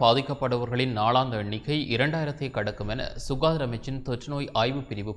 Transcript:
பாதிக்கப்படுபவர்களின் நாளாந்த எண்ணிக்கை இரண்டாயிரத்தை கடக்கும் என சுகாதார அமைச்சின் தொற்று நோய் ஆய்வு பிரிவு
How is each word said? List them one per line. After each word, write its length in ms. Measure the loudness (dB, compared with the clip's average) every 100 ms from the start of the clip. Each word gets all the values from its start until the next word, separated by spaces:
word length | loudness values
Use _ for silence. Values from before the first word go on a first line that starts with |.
பாதிக்கப்படுபவர்களின் 920 | 6 6 2 -2 0 0 0 0 0 2
நாளாந்த 400 | 4 4 2 -2
எண்ணிக்கை 320 | -2 -4 -2 -2 0 2
இரண்டாயிரத்தை 520 | 2 0 -4 -4 -4 -2
கடக்கும் 340 | -2 -4 -6
என 140 | -4 -6 -8 -4
சுகாதார 400 | 0 2 2 0
அமைச்சின் 320 | -4 -6 -6 -4
தொற்று 240 | -4 -4
நோய் 140 | -6 0 2
ஆய்வு 220 | 2 0 -4
பிரிவு 240 | -6 -6